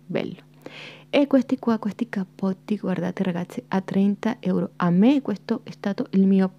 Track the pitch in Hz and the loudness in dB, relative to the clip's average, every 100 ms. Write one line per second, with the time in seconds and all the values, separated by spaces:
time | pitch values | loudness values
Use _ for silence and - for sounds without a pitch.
0 | - 175 - - - - - - - - | -8 -6 -6 -10 -20 -20 -20 -18 -18 -20
1 | - 285 285 269 240 262 - 220 208 - | -2 0 2 2 0 -2 -2 -2 -2 -6
2 | 240 202 190 - 190 185 - 208 185 180 | -6 -6 -8 -4 -4 -4 -4 -4 -4 -4
3 | 180 185 190 180 175 - - 190 190 190 | -4 -2 -2 -4 -6 -10 -4 -4 -2 0
4 | 202 202 220 - 185 185 185 - 175 175 | 2 0 -2 -2 -2 -2 -2 -2 2 4
5 | 226 285 240 196 - 220 - - 202 196 | 6 4 0 -6 -4 -6 -8 -8 -6 -4
6 | - 190 196 196 185 | -2 2 4 4 2